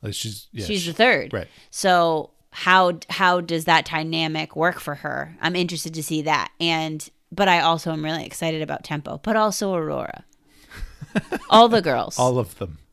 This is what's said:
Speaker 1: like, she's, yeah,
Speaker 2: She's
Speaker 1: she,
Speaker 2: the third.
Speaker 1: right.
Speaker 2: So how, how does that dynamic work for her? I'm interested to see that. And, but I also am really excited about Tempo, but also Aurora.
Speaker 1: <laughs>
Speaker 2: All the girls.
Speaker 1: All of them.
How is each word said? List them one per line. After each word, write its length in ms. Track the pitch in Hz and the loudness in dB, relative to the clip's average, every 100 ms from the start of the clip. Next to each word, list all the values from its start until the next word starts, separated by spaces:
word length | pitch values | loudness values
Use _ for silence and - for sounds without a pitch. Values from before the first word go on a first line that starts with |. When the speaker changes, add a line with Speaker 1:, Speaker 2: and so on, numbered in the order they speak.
Speaker 1:
like, 120 | 110 | -10
she's, 340 | 98 113 104 - | -8 -8 -10 -16
yeah, 120 | - 95 | -12 -4
Speaker 2:
She's 160 | 208 | -4
Speaker 1:
she, 80 | 170 | -4
Speaker 2:
the 40 | 160 | 2
third. 380 | 233 185 - | 2 2 -2
Speaker 1:
right. 140 | 110 - _ _ | -8 -8 _ _
Speaker 2:
So 600 | - 196 180 170 160 - _ _ | -4 2 4 4 0 -4 _ _
how, 460 | - - 185 180 170 - | -6 4 6 6 0 -8
how 320 | - 185 180 | 0 2 2
does 240 | 170 165 160 | 0 -4 4
that 200 | 160 160 | 2 2
dynamic 720 | 160 160 160 160 156 156 - | -4 -4 -4 -2 -4 -8 -2
work 240 | 165 180 | -2 -2
for 160 | - 143 | -10 -10
her? 400 | 151 131 143 160 | -8 -8 -10 -6
I'm 140 | 165 180 | -4 -2
interested 360 | 175 170 165 160 | -2 -2 -8 -8
to 80 | |
see 180 | 151 156 | -4 -4
that. 280 | 151 147 98 _ | 0 0 0 _
And, 460 | 170 165 160 156 - _ _ | -2 0 -2 -6 -12 _ _
but 200 | 170 196 | 0 4
I 100 | 175 | 4
also 320 | 156 165 170 | 4 2 -2
am 140 | 160 156 | -6 -4
really 200 | 165 - | -6 -8
excited 360 | - 165 160 | -6 -4 -4
about 240 | 151 147 - | -6 -8 -6
Tempo, 340 | 151 147 131 | -8 -8 -10
but 140 | - 220 | -2 0
also 380 | 214 196 202 185 | 0 0 -2 -2
Aurora. 480 | 156 143 - - - _ _ _ _ - - | -2 -4 -6 -12 -20 _ _ _ _ -14 -14
Speaker 1:
<laughs> 600 | - - 226 - 370 - | -14 -6 -6 -4 -10 4
Speaker 2:
All 180 | 214 233 | 8 8
the 140 | 226 | 6
girls. 360 | 165 123 - - | 2 -2 -2 0
Speaker 1:
All 220 | 127 127 | 2 2
of 180 | 107 - | -2 -6
them. 200 | 92 78 _ | -12 -12 _